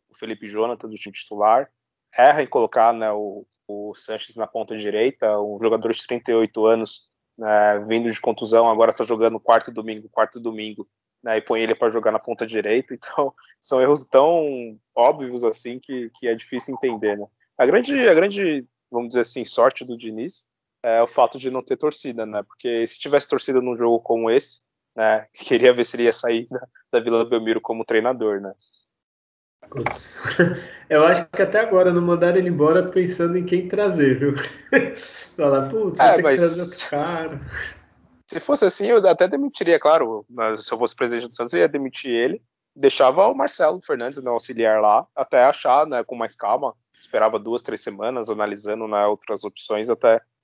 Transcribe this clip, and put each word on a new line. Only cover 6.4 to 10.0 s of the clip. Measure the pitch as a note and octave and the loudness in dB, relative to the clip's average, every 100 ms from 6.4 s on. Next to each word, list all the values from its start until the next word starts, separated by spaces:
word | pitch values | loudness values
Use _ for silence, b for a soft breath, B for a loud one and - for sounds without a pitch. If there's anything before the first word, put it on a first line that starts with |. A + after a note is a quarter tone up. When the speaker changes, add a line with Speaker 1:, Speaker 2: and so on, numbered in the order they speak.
| A2 A2+ A2 | 0 2 2
Speaker 1:
anos, | A2+ G#2+ - _ _ _ - | 2 -2 -12 _ _ _ -10
né, | A2 G#2+ G#2 G#2 G#2+ | 0 4 4 2 0
vindo | A2+ A#2 | -2 -2
de | G#2+ | -4
contusão, | A#2+ A2 A2 A2+ A#2 | -4 -4 2 4 4
agora | A2 A2+ | 4 2
tá | - | 2
jogando | A2+ A2+ A2+ A2+ | -4 0 0 0
quarto | - A2+ - | 2 2 2
domingo, | A2+ A2 G#2+ | -10 -10 -12